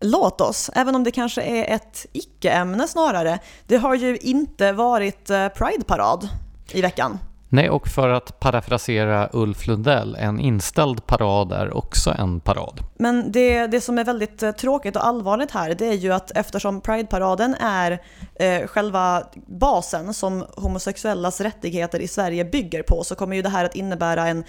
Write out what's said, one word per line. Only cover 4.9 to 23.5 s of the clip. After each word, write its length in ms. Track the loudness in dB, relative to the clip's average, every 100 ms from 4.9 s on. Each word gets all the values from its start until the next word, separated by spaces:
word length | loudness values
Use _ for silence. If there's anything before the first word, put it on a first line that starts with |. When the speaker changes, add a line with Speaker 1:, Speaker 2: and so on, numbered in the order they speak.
| 2 0 -4 -2
Speaker 1:
eh, 180 | 0 0
Pride-parad 800 | 0 -2 -2 0 2 2 0 -2 -8 -10 -16 -8
i 100 | 0
veckan. 360 | 0 0 -2 -4 -10 -14 2
Speaker 2:
Nej, 180 | 4 4
och 180 | 2 -2
för 200 | 0 2
att 320 | 2 -2 -2
parafrasera 880 | 0 0 0 -2 0 0 2 2 0
Ulf 340 | 0 0 -2 -2
Lundell, 500 | 0 2 2 0 -2
en 200 | -2 0
inställd 680 | 2 0 0 2 2 0 0
parad 460 | 2 4 2 0
är 240 | -2 -2 -4
också 380 | 0 2 2 2
en 220 | 0 0
parad. 400 | 0 0 -2 -8 -10 -2
Speaker 1:
Men 340 | 0 2 2
det, 340 | 4 4 4 2
det 140 | 0
som 180 | 0 0
är 60 |
väldigt, 380 | 0 -2 -4 -4
eh, 80 | -4
tråkigt 460 | -2 0 0 0 0
och 100 | 0
allvarligt 440 | 0 0 0 0
här, 240 | -2 -2
det 120 | -2 0
är 80 |
ju 180 | 0 0
att 180 | -2 -2
eftersom 500 | -4 -4 -4 -4 -4
Pride-paraden 760 | -2 -2 -2 -2 0 2 0 0
är, 420 | 0 0 0 -2 -8 -20 -14
eh, 320 | -2 0 2 0
själva 560 | -2 0 0 2 0 -2 -12 -16
basen 680 | 0 2 4 0 -4 -6
som 300 | -4 -4 -4 -6 -4
homosexuellas 840 | -4 -2 -6 -4 -2 -2 -2 -2
rättigheter 600 | -4 -4 -6 -4 -2 -4
i 80 | -4
Sverige 360 | -2 -2 -2
bygger 380 | -2 -2 -2 -2
på, 220 | 2 2
så 100 | 0
kommer 220 | -6 -4 -2
ju 60 |
det 60 |
här 160 | -2